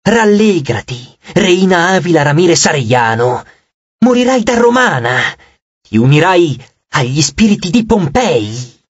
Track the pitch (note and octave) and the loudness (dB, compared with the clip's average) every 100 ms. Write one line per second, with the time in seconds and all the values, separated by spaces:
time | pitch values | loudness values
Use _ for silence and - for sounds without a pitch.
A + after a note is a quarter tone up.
0 | F#3+ A3+ G#3 G#3 A3 F3 C3+ G#2+ - B2 | 0 2 2 2 2 0 -4 -8 -8 -16
1 | - _ - - F#3+ F3+ F#3+ F3+ F3 F#3 | -16 _ -6 -2 0 2 2 2 0 -2
2 | E3+ D#3+ D3 D3 F3+ D#3+ G3 D3+ A2 B2 | 0 0 2 2 2 2 0 -2 0 0
3 | A#2 A2+ B2 B2 - _ _ _ _ _ | 0 0 -2 -4 -10 _ _ _ _ _
4 | A#3 A#3+ B3 C4 A#3+ A#3+ A#3 B3 A#3+ C3+ | 2 2 2 0 0 2 2 2 0 -2
5 | A#2 B2+ - - _ _ _ _ _ G#2+ | -4 -4 -6 -10 _ _ _ _ _ 0
6 | B2+ D3 F3 F3+ E3+ B2 - _ _ D3 | 2 4 4 2 0 -4 -14 _ _ -6
7 | B2+ C#3+ D#3 - A3 G3+ F3 A#3 A3 A3 | -4 -2 -4 0 0 0 -2 -2 0 -2
8 | D#3 B3+ A3+ C3 G#2 A#2 B2 _ | 0 -2 0 -2 -4 -10 -14 _